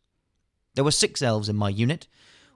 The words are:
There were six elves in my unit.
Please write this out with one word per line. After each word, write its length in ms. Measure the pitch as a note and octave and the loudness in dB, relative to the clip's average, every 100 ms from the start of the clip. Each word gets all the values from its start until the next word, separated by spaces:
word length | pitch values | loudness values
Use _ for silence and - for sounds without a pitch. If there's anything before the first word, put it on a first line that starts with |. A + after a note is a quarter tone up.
| _ _ _ _ _ _ _ | _ _ _ _ _ _ _
There 100 | - | -2
were 60 | C#3+ | 0
six 320 | - - - | 2 0 0
elves 260 | B2+ G#2+ G#2 | 0 0 0
in 80 | G#2 | -2
my 140 | G2+ | 0
unit. 360 | G2+ A#2 E3+ - _ - - _ | 0 0 -2 -8 _ -20 -20 _